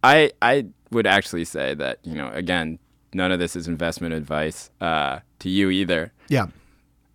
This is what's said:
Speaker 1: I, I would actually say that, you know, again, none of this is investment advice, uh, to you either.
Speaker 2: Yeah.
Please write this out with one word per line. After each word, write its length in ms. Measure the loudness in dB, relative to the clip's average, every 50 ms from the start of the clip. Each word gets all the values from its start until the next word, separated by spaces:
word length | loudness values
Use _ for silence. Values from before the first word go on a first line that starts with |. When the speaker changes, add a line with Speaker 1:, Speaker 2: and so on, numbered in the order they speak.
| 8
Speaker 1:
I, 280 | 8 8 8 6 4 2 _
I 260 | 2 2 2 2 0 -4 -10 _ _ _
would 140 | -2 0 2 4
actually 380 | 4 4 2 0 -4 -6 -6
say 280 | -4 -4 -4 -4 -4 -4
that, 240 | -4 -4 -6 -6 -6 _
you 120 | -10 -8
know, 140 | -8 -8 -8 -8
again, 460 | -8 -4 -2 -2 -2 -2 -4 -6 -10 _ _ _ _ _ _ -6
none 180 | -2 0 0
of 80 | 0 0
this 160 | -2 -4 -4
is 120 | -6 -6 -6
investment 460 | -6 -2 -2 -4 -4 -4 -6 -6 -6
advice, 560 | -6 -6 -4 -4 -2 -2 -2 -4 -8 -16 -20 _ _
uh, 380 | -4 -2 -2 0 -2 -2 -6 -8 -12 _ _ _
to 100 | -6 -2
you 200 | 0 2 2 2
either. 420 | 2 0 0 0 0 -2 -2 -6 _ _ _ -2
Speaker 2:
Yeah. 180 | 0 0 0 -2 -8 -18 _ _ _ _ _ _ _ _ _ _ _